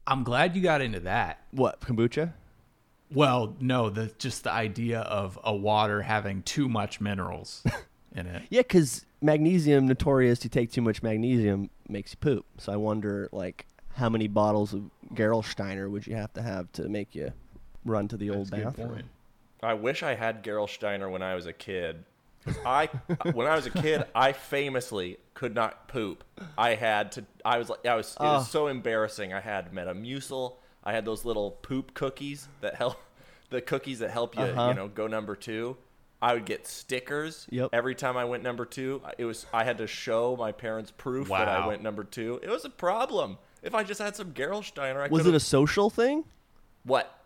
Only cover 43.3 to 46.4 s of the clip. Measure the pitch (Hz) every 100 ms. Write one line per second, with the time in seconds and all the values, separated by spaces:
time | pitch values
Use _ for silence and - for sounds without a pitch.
43.3 | 95 _ - - 226 196 202 208 208 185
44.3 | 127 143 208 190 - 135 135 143 160 165
45.3 | 156 - 135 147 - 202 - 247 302 311
46.3 | _